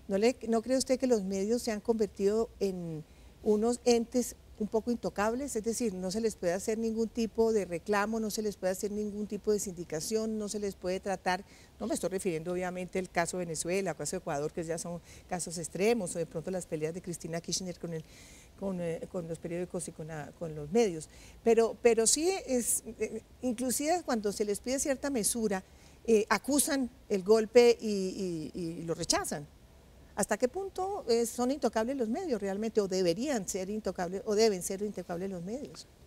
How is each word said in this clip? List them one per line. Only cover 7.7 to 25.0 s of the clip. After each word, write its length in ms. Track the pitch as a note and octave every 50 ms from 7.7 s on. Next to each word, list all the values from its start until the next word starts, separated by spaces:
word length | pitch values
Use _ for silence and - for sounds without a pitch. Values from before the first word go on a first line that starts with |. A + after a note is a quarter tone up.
| F3 E3 - - G#3 G3+ G#3 A3 A3+ A3+
no 100 | A3 G#3
se 120 | - A3+
les 140 | G#3+ G#3 F#3+
puede 160 | - F#3 F#3
hacer 180 | F#3+ - A3 G3
ningún 360 | G#3 G#3+ G#3+ G#3 G3 G#3 G#3+
tipo 260 | G3+ G#3 G3 - G#3+
de 80 | G#3 G3
sindicación, 800 | - G3+ E3+ F3 E3 - D3+ D#3 D3 - A3 A3 A3 A3 A3 G#3+
no 100 | G#3 G3+
se 100 | G#3+ G#3
les 160 | G#3 G3 F#3+
puede 260 | - - F3+ F#3 F#3+
tratar, 440 | - G3+ F#3+ F3+ - F#3+ F3+ F#3 G3+ - - - - - - -
no 60 | G#3
me 80 | A#3 D#4+
estoy 160 | - - E3
refiriendo 420 | F#3 F#3+ - F#3+ D#3+ D#3 D#3+ F3+
obviamente 460 | F3+ F3+ F#3 F3+ F3+ F3+ F#3 F3 - F#3+
al 100 | F#3+ -
caso 300 | - F3 E3+ - - F3+
de 60 | F3
Venezuela, 440 | E3+ D#3+ D3+ - E3+ F3+ G3 G3 E3+
al 40 | D3+
caso 200 | - D3 - F#3+
de 20 | F3+
Ecuador, 340 | - F3+ D3+ C#3+ D3 D#3
que 120 | - F3+ D#3+
ya 140 | D#3+ E3 E3
son 220 | - E3+ F3 E3 - - - - - -
casos 300 | F#3 F3 - F#3 D#3+ F3+
extremos, 560 | D#3 - - E3+ G3 A3+ A#3+ A#3 F3+ D#3+ -
o 20 | F3
de 80 | D#3+
pronto 240 | - - E3 - F3+
las 160 | F#3+ F3+ -
peleas 260 | - E3+ D#3 D#3 D#3+
de 100 | E3+ F#3
Cristina 380 | - F3 E3 - - E3 D#3+ E3+
Kirchner 380 | - - E3+ - F#3+ F3+ E3+ -
con 140 | - E3+
el, 120 | E3 D#3+ D#3 - - - - - - - - - - -
con, 220 | G3 G3 F#3 F3
eh, 200 | F3 E3 E3 - - -
con 160 | - F#3 E3 E3
los 100 | E3 -
periódicos 480 | - E3 E3+ F3 F3+ F3 - F3+ - E3+
y 40 |
con 160 | D#3+ - D#3+ D#3
la, 240 | D#3+ D3+ C#3 C#3+ - -
con 160 | E3+ D#3+ D3+
los 160 | D#3 D3 D3
medios. 360 | F3+ A#3+ A#3 G3 E3 D#3 - - - - - - - - -
Pero, 320 | A3+ A3+ A3+ A3+ G#3 - -
pero 260 | - A#3 A3+ A3+ A3+
sí 220 | G#3+ - D4 D#4+ F#4 G4 F#4 -
es, 360 | - B3+ B3 A3 - - - - A#3 A3+ -
eh, 240 | A3 - A3 G#3+ - - - -
inclusive 600 | B3 B3+ A3 A#3+ B3+ B3+ A3 - D4 D4+ F4+ F4 D#4+
cuando 280 | D#4 B3+ A3 G3+ G#3
se 120 | F#3+ - G#3
les 140 | G#3 G3+ -
pide 220 | - B3 C4 C#4
cierta 300 | - D4+ C4 -